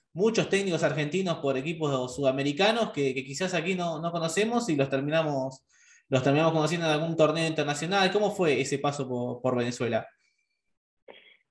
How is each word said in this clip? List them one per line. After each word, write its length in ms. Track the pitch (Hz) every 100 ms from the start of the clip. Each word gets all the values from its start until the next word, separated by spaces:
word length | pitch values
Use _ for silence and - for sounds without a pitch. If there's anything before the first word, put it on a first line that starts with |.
| _
muchos 360 | 156 220 220 151
técnicos 340 | 196 196 160
argentinos 560 | 160 143 147 180 190 160
por 180 | 139 131
equipos 580 | 147 160 151 135 127 131
sudamericanos 760 | 139 135 143 143 202 233 220
que, 240 | - 135 127
que 80 |
quizás 320 | 135 139 185 175
aquí 180 | 165
no, 260 | 185 170 156
no 120 | 170
conocemos 580 | 170 165 196 220 240 233
y 60 | 143
los 120 | 135
terminamos, 800 | 135 143 160 156 139 135 - _ _ _ _ _
los 120 | 135
terminamos 320 | 139 143 160
conociendo 320 | 160 151 175 165
en 80 |
algún 240 | 151 165 160
torneo 300 | 151 160 165
internacional. 640 | 156 147 143 165 196 190
¿Cómo 160 | 202 208
fue 320 | 196 170 127
ese 160 | 139 139
paso 320 | 143 139 127
por, 320 | 123 123 120
por 160 | 131 123
Venezuela? 480 | 123 120 117 - - _ _ _ _ _ _ _ _ _ - - _ _ _